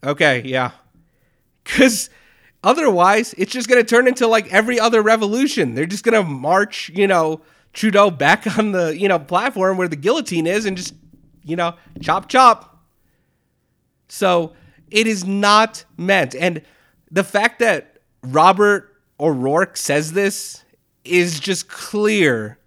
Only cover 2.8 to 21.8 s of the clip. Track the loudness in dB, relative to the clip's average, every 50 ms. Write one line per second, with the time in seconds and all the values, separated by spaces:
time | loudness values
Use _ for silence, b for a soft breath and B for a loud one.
2.8 | 2 0 2 4 4 4 4 2 0 -4 -6 -8 -6 -6 -6 -8 -2 2 2 2
3.8 | 2 4 2 2 4 2 2 2 0 2 2 0 0 0 0 0 0 2 -2 0
4.8 | 0 2 2 2 4 4 2 2 2 -2 -2 0 -2 -2 0 -2 -4 -4 -2 -4
5.8 | -6 -6 -6 -4 -2 0 0 2 0 -2 -6 -6 -2 0 2 2 2 0 -4 -14
6.8 | -14 -12 -2 -2 0 2 2 2 0 -2 -4 -8 b b b b b b _ -4
7.8 | -2 0 4 4 4 4 2 0 2 2 2 2 0 -6 -2 -2 -2 0 0 -2
8.8 | -2 -2 -2 -2 0 0 0 0 -2 -2 -2 -2 -2 -2 -2 0 0 0 0 0
9.8 | -2 -4 -4 -4 -2 -2 -2 -2 -2 -4 -4 -4 -2 -2 -2 -2 -2 -4 -6 -6
10.8 | -10 -14 -16 _ _ _ _ _ _ _ _ _ _ -10 -6 -4 -4 -6 -6 b
11.8 | b b b b -4 -2 -2 -2 -2 -2 2 6 6 6 6 4 -4 _ _ _
12.8 | _ _ _ _ _ _ _ _ _ _ _ _ _ _ _ _ _ _ _ _
13.8 | _ _ _ _ _ _ -8 -2 0 0 2 0 -2 -4 b b b b b b
14.8 | b b 0 0 2 2 0 -2 -4 -4 -4 0 2 4 4 4 4 2 -2 -12
15.8 | -20 _ _ -10 -2 0 0 0 0 -2 -4 -4 -4 -4 -4 -4 b b b b
16.8 | b b b b b _ -4 -4 -4 -2 -2 -2 -2 -2 -2 _ -2 -2 -2 -2
17.8 | -6 _ _ _ _ _ _ _ -16 -4 0 4 4 4 6 4 4 2 2 0
18.8 | -4 _ _ _ _ _ _ _ -2 -2 -2 0 -2 0 0 0 0 -2 -4 -12
19.8 | -6 -2 -2 -2 -2 -4 -4 -2 -2 -2 -4 -6 -12 -14 -16 -20 _ _ _ _
20.8 | _ _ _ _ _ -2 0 0 0 0 -2 -8 -6 -6 -6 -6 -8 _ -16 -18